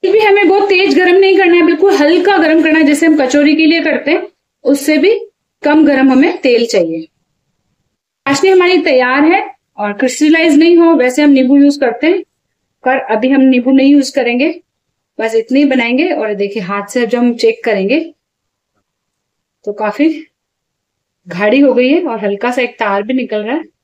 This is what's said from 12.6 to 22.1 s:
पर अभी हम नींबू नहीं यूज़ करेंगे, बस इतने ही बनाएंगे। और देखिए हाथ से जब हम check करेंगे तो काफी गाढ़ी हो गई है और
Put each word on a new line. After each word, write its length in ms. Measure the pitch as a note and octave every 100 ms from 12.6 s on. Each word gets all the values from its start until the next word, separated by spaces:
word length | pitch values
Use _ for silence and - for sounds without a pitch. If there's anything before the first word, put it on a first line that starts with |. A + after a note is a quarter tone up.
| _ _
पर 140 | B3+ C4 -
अभी 200 | A3 C4
हम 100 | C4+
नींबू 280 | C4 B3 B3
नहीं 200 | C4+ C4+
यूज़ 200 | C#4+ C4
करेंगे, 340 | C#4 B3 B3 D4+ F4 _ _ _ _ _ -
बस 160 | A3+
इतने 240 | A3+ A3 C4
ही 60 | C#4+
बनाएंगे। 420 | B3+ A#3 B3+ F4+
और 240 | A3 G#3+ G3
देखिए 260 | G3+ G#3+
हाथ 240 | F3+ G3+ G3
से 180 | B3 A#3
जब 120 | A#3+
हम 140 | A#3+ A#3
check 260 | A3+ -
करेंगे 360 | A#3 G3 G3 D4 E4 _ _ _ _ _ _ _ _ _ _ _ _ _ _ _
तो 80 | -
काफी 340 | G#3 G#3+ - D#4 D4+ - _ _ _ _ _ _ _ _ _ F3+
गाढ़ी 340 | F3 G#3+ C4
हो 120 | C#4+
गई 140 | A#3 B3+
है 140 | E4
और 160 | E4